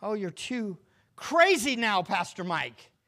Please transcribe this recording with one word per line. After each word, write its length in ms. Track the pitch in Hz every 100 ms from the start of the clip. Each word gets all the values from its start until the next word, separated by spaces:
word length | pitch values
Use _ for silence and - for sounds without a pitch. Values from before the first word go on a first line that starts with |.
"Oh, 140 | 202
you're 160 | 214 185
too 480 | - - 247 208 175 _ _ _ -
crazy 600 | - 320 370 330 269 233
now, 260 | 226 190
Pastor 420 | 170 185 175 -
Mike." 460 | 180 156 123 113 - _